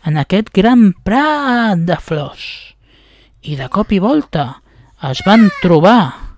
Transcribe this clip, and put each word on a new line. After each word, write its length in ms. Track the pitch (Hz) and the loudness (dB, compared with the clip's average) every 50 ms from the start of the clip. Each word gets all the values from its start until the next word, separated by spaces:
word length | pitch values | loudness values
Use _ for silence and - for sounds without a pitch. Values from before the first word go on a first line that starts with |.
| _ | _
en 160 | 160 151 151 | -4 -4 -4
aquest 320 | 135 _ 185 202 220 - - | -2 _ -2 -2 -2 -2 -2
gran 380 | 190 190 233 254 240 220 196 175 - | 2 2 4 4 4 4 4 2 -2
prat 800 | _ 190 214 269 294 311 302 294 285 262 247 240 233 220 196 170 165 175 | _ -2 -2 0 0 0 -2 -2 -2 -2 -2 -2 0 -2 -2 -2 -2 -2
de 80 | 165 - | -4 -6
flors. 480 | - - 160 - 143 143 - - - - - - - - _ _ _ _ _ _ _ _ _ _ _ _ _ _ _ | -6 -8 -8 -8 -8 -10 -14 -18 -18 -18 -18 -20 -20 -20 _ _ _ _ _ _ _ _ _ _ _ _ _ _ _
I 80 | 156 147 | -12 -10
de 140 | 135 131 127 | -10 -8 -6
cop 220 | - 196 214 - 214 | -4 -4 -2 0 -2
i 60 | 190 | -2
volta 560 | 180 226 294 302 - _ - 160 139 123 135 - _ _ _ _ _ _ _ _ - | 0 0 -2 -2 -4 _ -6 -6 -6 -6 -10 -18 _ _ _ _ _ _ _ _ -8
es 140 | 135 131 - | -8 -8 -2
van 220 | - 185 208 233 220 196 - - | 2 4 4 6 4 4 2 -2
trobar 720 | - 175 165 147 160 196 240 240 175 131 - - - - - | 0 2 2 4 4 4 4 4 2 0 -6 -14 -18 -18 -18